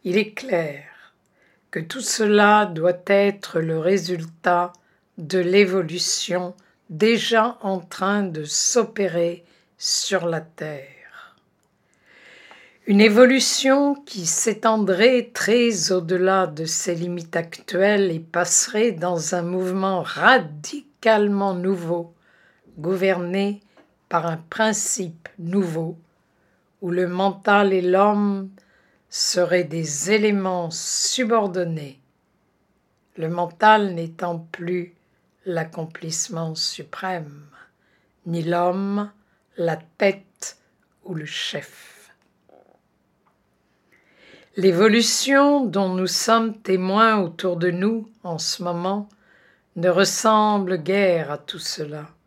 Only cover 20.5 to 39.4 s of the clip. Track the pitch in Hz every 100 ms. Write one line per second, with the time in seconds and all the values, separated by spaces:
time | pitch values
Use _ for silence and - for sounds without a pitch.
20.5 | 151 - 294 - _ 226 214 208 202 196
21.5 | 180 185 190 165 175 170 _ _ _ _
22.5 | _ _ 170 160 190 190 180 175 190 202
23.5 | 202 _ _ _ _ _ 175 165 165 -
24.5 | - 220 208 - - 180 165 - - 170
25.5 | 196 180 160 165 165 _ _ _ _ _
26.5 | _ _ _ 185 175 180 180 196 196 -
27.5 | 202 202 190 180 185 208 208 202 196 190
28.5 | 196 _ _ _ _ _ - - 185 170
29.5 | 180 165 165 156 147 165 214 208 202 190
30.5 | 180 165 160 - - - - 233 233 202
31.5 | 180 170 160 143 131 _ _ _ _ _
32.5 | _ _ _ _ _ _ - 160 175 175
33.5 | 170 214 214 202 170 165 165 175 170 165
34.5 | - 170 180 175 _ _ _ _ _ 185
35.5 | 165 160 165 160 - 165 156 - 165 165
36.5 | 156 - - 147 - 185 180 151 147 147
37.5 | - - _ _ _ _ _ 170 170 165
38.5 | 175 180 185 196 202 208 _ _ _